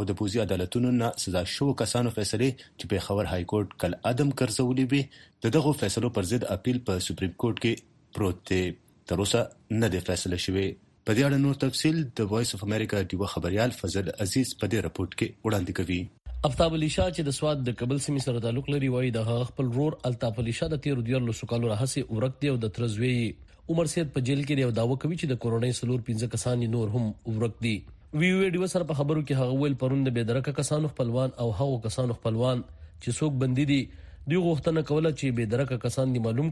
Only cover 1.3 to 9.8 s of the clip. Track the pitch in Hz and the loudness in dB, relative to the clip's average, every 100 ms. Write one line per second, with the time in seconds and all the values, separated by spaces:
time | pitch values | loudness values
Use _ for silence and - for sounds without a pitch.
1.3 | 90 90 - 143 135 113 120 120 107 101 | -2 -2 0 0 0 0 0 0 0 -2
2.3 | 107 131 - - - - 95 - 101 90 | 0 0 -2 -12 -12 -4 -2 0 0 0
3.3 | 90 85 104 98 - 90 85 110 123 147 | -2 0 -2 -2 -2 -4 0 0 2 0
4.3 | 139 131 - 123 127 127 139 139 - - | 2 0 0 2 2 2 2 0 -8 -20
5.3 | _ 113 151 147 143 101 - 120 110 90 | _ 2 4 4 2 0 0 0 0 0
6.3 | 123 - 92 123 123 - - - 82 95 | -2 -2 -2 0 -2 -2 -2 -4 -4 -4
7.3 | - 117 107 117 113 - _ _ - 95 | -2 -2 0 0 -2 -6 _ _ -2 -2
8.3 | 90 - 92 90 - - - - 90 101 | -2 0 0 0 -4 -14 -14 -4 -2 2
9.3 | 117 - - - 110 | 0 0 -6 -4 0